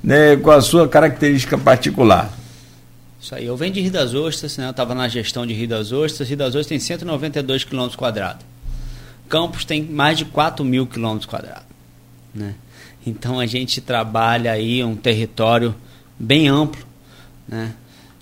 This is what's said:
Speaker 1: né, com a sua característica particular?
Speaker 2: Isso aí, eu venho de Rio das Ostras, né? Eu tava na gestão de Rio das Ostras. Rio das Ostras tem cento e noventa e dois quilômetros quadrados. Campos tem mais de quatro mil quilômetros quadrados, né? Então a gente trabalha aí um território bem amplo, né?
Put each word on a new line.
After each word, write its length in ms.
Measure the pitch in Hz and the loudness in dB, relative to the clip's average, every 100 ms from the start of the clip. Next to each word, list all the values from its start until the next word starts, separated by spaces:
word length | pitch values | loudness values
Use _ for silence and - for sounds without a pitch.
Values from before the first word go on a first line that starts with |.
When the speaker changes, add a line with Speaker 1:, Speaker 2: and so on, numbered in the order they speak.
Speaker 1:
né, 320 | - 143 151 143 | 2 6 8 8
com 120 | 151 | 8
a 100 | 147 | 8
sua 260 | - 170 156 | 8 4 6
característica 680 | 151 156 123 147 139 - 139 | 6 4 4 2 2 0 0
particular? 760 | 135 123 147 131 113 90 104 - - - - - - - - - | 4 4 2 4 6 6 2 -8 -18 -20 -20 -20 -20 -20 -20 -20
Speaker 2:
Isso 140 | - 131 | -14 -10
aí, 100 | 117 | -6
eu 100 | 127 | -4
venho 180 | 175 | -4
de 80 | 196 | -2
Rio 100 | 190 | -2
das 240 | 185 127 131 | 0 0 0
Ostras, 420 | 160 151 151 - | -2 -4 -8 -8
né? 120 | 131 | -6
Eu 40 | |
tava 220 | 127 123 127 | -4 -4 -2
na 120 | 127 | -4
gestão 380 | 120 107 123 120 | -4 -6 -6 -6
de 80 | |
Rio 140 | 110 117 | -4 -4
das 240 | 113 107 | -4 -4
Ostras. 360 | 131 156 156 127 | -2 -2 -4 -6
Rio 80 | 139 | -4
das 100 | 131 | -2
Ostras 180 | 135 147 | -2 -4
tem 120 | 143 | -4
cento 220 | - 127 | -6 -8
e 20 | 175 | -6
noventa 320 | 147 156 147 | -6 -4 -4
e 40 | |
dois 200 | 131 135 | -2 -4
quilômetros 320 | - 135 123 - | -4 -6 -6 -4
quadrados. 460 | 127 107 92 - - - - - - - - - - | -4 -2 -6 -8 -18 -14 -10 -8 -10 -14 -18 -20 -6
Campos 360 | 160 175 175 | -4 -2 -6
tem 200 | - 156 | -6 -4
mais 340 | 156 147 143 160 | -4 0 0 0
de 80 | 156 | -2
quatro 400 | - 156 160 135 | -2 -2 0 -2
mil 220 | 127 127 | 0 -2
quilômetros 400 | 117 113 107 - | -4 -6 -6 -8
quadrados, 380 | - - - - - - - - - - | -12 -12 -18 -20 -20 -20 -20 -20 -20 -18
né? 220 | 104 101 101 - - - - 120 | -12 -12 -12 -18 -20 -20 -14 -10
Então 340 | 107 120 127 | -8 -6 -4
a 60 | 120 | -4
gente 340 | 123 127 - | -4 -4 -6
trabalha 720 | - 120 113 113 113 120 117 | -4 -4 -2 0 0 0 0
aí 320 | 110 113 123 | -2 -2 -2
um 120 | 120 107 | -2 -2
território 800 | 127 110 113 - 113 117 120 107 - - - - | -2 0 -2 0 2 2 2 -4 -12 -20 -20 -8
bem 300 | 113 147 147 | 0 4 4
amplo, 340 | 143 151 - - - - - - - - | 2 0 -4 -18 -20 -20 -20 -20 -20 -14
né? 260 | 113 113 113 - - - - | -10 -10 -12 -20 -20 -20 -18